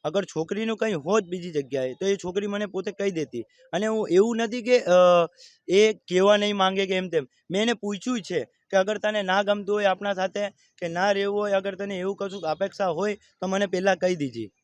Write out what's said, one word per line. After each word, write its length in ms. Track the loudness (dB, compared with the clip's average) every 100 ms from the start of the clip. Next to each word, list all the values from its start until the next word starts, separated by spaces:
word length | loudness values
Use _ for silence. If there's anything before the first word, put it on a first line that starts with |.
અગર 200 | -2 -4
છોકરીનું 520 | -4 -6 -4 -4 -4 -2
કંઈ 160 | -2
હોત 320 | -2 0 0
બીજી 260 | 0 -8 -4
જગ્યાએ, 440 | -6 -4 -4 -4
તો 120 | -2 -2
એ 100 | -2
છોકરી 300 | -2 -4 -4
મને 200 | -4 -4
પોતે 260 | -6 -8
કહી 180 | -4 -4
દેતી. 340 | -2 -6 -8 -12 _ _
અને 140 | -4 -2
હું 220 | -2 2
એવું 260 | 4 4 2
નથી 260 | -2 -4
કે, 180 | 2 2
અ, 120 | 6 6 8 6 4 _ -20 _ 2
એ 240 | 4 4
કહેવા 440 | 2 -2 4 6 4
નહીં 200 | 2 0
માંગે 300 | 0 0 -2
કે 80 |
એમ 140 | -2 -2
તેમ. 200 | -4 -4 _ _
મેં 120 | -2
એને 100 | -2
પૂછ્યું 480 | -2 -4 -6 -4 -6
છે 240 | -4 -6 -6 _ _
કે 60 | 0
અગર 220 | 0 -2
તને 240 | -2 -2
ના 200 | 0 0
ગમતું 320 | 0 -2 -2
હોય 100 | 0
આપણા 300 | 0 0 -4
સાથે 340 | -4 -4 -4 -8
કે 400 | _ _ _ -6
ના 220 | 0 0
રહેવું 300 | 0 0 -2
હોય, 120 | 0
અગર 220 | 0 -2
તને 240 | -8 -8 -6
એવું 180 | -6 -6
કશું 260 | -8 -6
અપેક્ષા 440 | -6 -4 -4 -2 -2
હોય 280 | -2 -4
તો 320 | -6 _ _ -4
મને 200 | -2 0
પહેલાં 300 | 0 0 2
કહી 200 | 0 0
દીધી 340 | -4 -6 -12 _